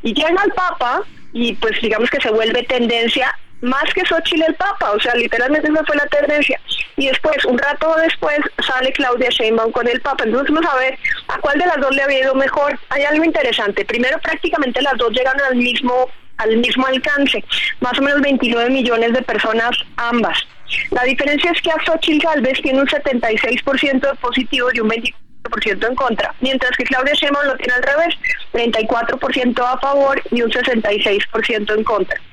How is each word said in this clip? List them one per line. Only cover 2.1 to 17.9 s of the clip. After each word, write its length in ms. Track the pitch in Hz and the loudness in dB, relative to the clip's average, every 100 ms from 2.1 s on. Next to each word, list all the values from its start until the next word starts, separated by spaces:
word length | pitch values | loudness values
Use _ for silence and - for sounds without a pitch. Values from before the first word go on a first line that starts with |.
que 100 | 285 | 0
se 100 | 247 | 0
vuelve 340 | 220 226 240 | 0 2 0
tendencia 680 | 240 254 233 233 233 277 - - - - | 0 0 0 0 0 0 -2 -4 -12 -6
más 220 | 247 262 320 | -2 0 0
que 100 | - | -2
Xochitl 380 | 359 330 330 330 | 0 0 0 0
el 120 | 320 | 0
Papa, 360 | - 381 381 214 | 0 -2 -2 -2
o 100 | 208 | 0
sea, 140 | 247 | 0
literalmente 540 | 240 233 233 247 302 302 | 0 0 0 2 2 2
esa 100 | 311 | 0
fue 120 | 311 294 | 2 0
la 100 | 285 | 2
tendencia. 540 | 294 285 294 285 - - - - - | 0 2 2 2 -2 -4 -6 -6 -2
Y 80 | 269 | 0
después, 360 | 262 311 285 254 | 2 0 0 0
un 120 | 247 | 0
rato 360 | 285 294 311 320 | 0 0 2 2
después, 420 | 330 - 311 294 285 - | 2 0 0 0 -2 -4
sale 280 | - 254 262 | -2 0 0
Claudia 380 | 262 262 247 247 | 0 0 2 2
Sheinbaum 420 | - 220 226 226 | 2 2 2 2
con 160 | 240 233 | 0 0
el 100 | 240 | 0
Papa. 220 | 294 269 | -2 -2
Entonces 300 | 220 233 285 | 0 0 2
vamos 160 | 311 339 | 2 2
a 60 | 269 | 2
ver 220 | 262 269 - - - | 0 -2 -6 -6 -6
a 100 | - | -4
cuál 200 | 294 294 | 0 2
de 60 | |
las 160 | 359 302 | 2 2
dos 140 | 269 269 | 2 2
le 60 | |
había 180 | 277 269 | 2 2
ido 140 | 269 | 2
mejor. 440 | 269 269 285 285 277 - | 2 2 2 0 -2 -4
Hay 140 | 277 | -2
algo 200 | 285 302 | 2 4
interesante. 600 | 330 330 254 226 208 202 196 | 2 2 0 0 -2 -2 -2
Primero, 320 | 226 247 311 | 0 0 0
prácticamente 640 | 320 311 349 320 262 262 | -2 -4 -2 0 0 0
las 160 | 277 247 | 0 2
dos 120 | 240 | 0
llegaron 280 | 233 262 269 | 2 0 2
al 160 | 269 247 | 2 2
mismo, 540 | 240 233 247 247 254 - - - | 0 0 0 2 0 -4 -14 -4
al 180 | 220 220 | 0 2
mismo 280 | 240 254 262 | 2 0 0
alcance, 560 | 262 302 285 285 214 - - - - | 0 0 0 2 0 -2 -4 -4 -2
más 180 | 254 | -2